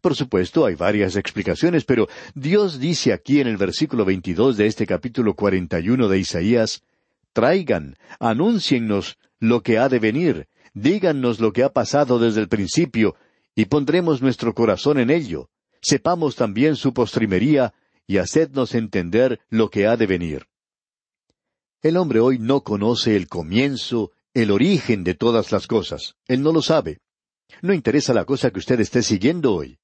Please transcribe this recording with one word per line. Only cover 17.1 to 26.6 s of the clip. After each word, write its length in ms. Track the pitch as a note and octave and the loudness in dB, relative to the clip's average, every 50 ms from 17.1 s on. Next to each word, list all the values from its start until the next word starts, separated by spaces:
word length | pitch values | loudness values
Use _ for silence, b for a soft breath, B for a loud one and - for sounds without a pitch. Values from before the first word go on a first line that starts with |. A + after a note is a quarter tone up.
| - - A#2 G#2 F#2+ F2+ G#2+ C#3+ D3+ C#3 B2+ G#2+ _ _ _ _ _ _ _ | 0 -2 -2 0 0 2 2 4 4 2 2 0 _ _ _ _ _ _ _
y 120 | - G2 F#2+ | -2 -2 0
hacednos 560 | F2 E2+ - D#3 D#3+ D#3+ C3+ C3+ B2+ A2 - | 0 2 2 0 0 0 0 -4 -4 -2 -2
entender 680 | A#2+ A2+ G#2+ - G2 F2 E2+ F2 A2+ B2+ C3 A#2+ - _ _ | -4 -4 -2 -4 -4 -4 0 2 2 2 2 0 -4 _ _
lo 220 | A2+ A2 A2+ G2+ | 0 0 0 0
que 160 | - G#2+ G2 | 2 0 2
ha 100 | G#2+ A#2 | 2 2
de 100 | A2+ A2+ | 2 2
venir". 400 | G2 F#2+ F2 F2 E2 D2 C2 - _ _ _ _ _ _ _ _ _ _ _ _ _ _ _ _ _ _ _ _ _ _ _ _ _ _ _ | 0 0 -2 -2 -6 -8 -10 -12 _ _ _ _ _ _ _ _ _ _ _ _ _ _ _ _ _ _ _ _ _ _ _ _ _ _ _
El 160 | _ D#3 E3 | _ 0 2
hombre 240 | F3+ F#3 D3+ B2 A2+ | 2 0 2 2 2
hoy 180 | A#2 C3 C3+ B2 | 4 2 2 0
no 240 | A2 A#2 C#3 C#3 - | -2 -4 -4 -4 -4
conoce 520 | - G#2+ G2+ G2+ A2+ A#2+ A2 - A#2 G#2+ | -4 -4 -2 0 -2 -2 -2 0 0 0
el 120 | G2 F2 - | 0 -2 -4
comienzo, 840 | - F2 D#2+ D#2 F#2 A2+ C3+ C#3+ C#3 A2+ - - B2 A#2 G#2+ - _ _ _ _ | -8 -10 -8 -2 0 0 0 0 -4 -6 -8 -6 -4 -4 -4 -6 _ _ _ _
el 180 | _ B2 A2+ G#2 | _ -2 0 2
origen 500 | G2+ G2+ C3 F3+ G3+ D3+ - - A#2 G2+ | 2 2 2 2 2 0 0 -2 -2 -2
de 120 | F2+ F2+ F2+ | -2 -6 -4
todas 360 | - - A#2+ A#2 A2+ - - | 0 0 0 2 0 0 0
las 160 | A2 G2 - | -4 -4 -4
cosas. 480 | - A#2 A2 F2+ - D2 C#2+ - - _ _ _ | -2 -4 -4 -2 -4 -12 -12 -12 -16 _ _ _
Él 160 | _ B2+ C3 | _ -2 0
no 100 | C#3 D#3 | 0 0
lo 100 | E3 E3 | 0 0